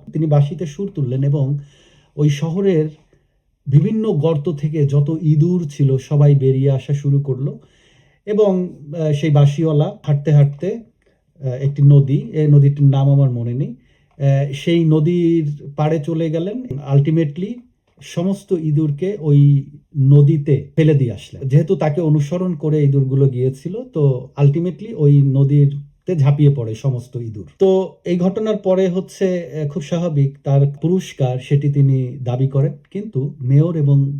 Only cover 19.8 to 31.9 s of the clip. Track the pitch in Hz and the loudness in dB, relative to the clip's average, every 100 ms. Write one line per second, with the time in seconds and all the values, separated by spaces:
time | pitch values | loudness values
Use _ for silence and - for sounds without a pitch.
19.8 | _ 147 135 143 143 160 143 139 - - | _ 0 6 6 6 2 0 -2 -2 2
20.8 | 156 143 120 101 - - 131 143 170 185 | 2 4 0 -4 -14 -10 0 2 2 0
21.8 | 156 151 160 151 143 180 185 156 156 151 | 0 -2 0 0 0 -4 -4 -4 -2 2
22.8 | 139 139 131 135 135 120 127 131 170 214 | 2 2 0 2 2 2 -4 -4 -10 -10
23.8 | 254 160 139 123 - - 143 151 180 147 | -8 0 0 0 -6 0 2 2 -4 -8
24.8 | 214 226 147 143 139 135 139 147 139 - | -14 0 4 4 4 2 2 4 2 0
25.8 | - _ - 175 139 143 147 143 110 110 | -12 _ -6 0 0 4 2 2 -6 -6
26.8 | 139 120 - 120 113 101 87 _ 190 190 | -6 -6 -10 -12 -10 -12 -18 _ 2 2
27.8 | 185 - 175 180 185 202 220 208 190 185 | -2 -10 -6 -2 -2 -2 -4 -2 0 0
28.8 | 190 180 185 - 190 180 165 147 147 - | 0 -2 -8 -4 -4 -2 -6 -8 -8 -8
29.8 | - 170 175 147 135 - 147 139 143 143 | -6 -4 -2 0 -2 -2 0 2 2 0
30.8 | 160 185 - - 127 127 - 143 143 143 | -2 -2 -4 -4 -4 -4 -2 0 0 2
31.8 | 135 | 2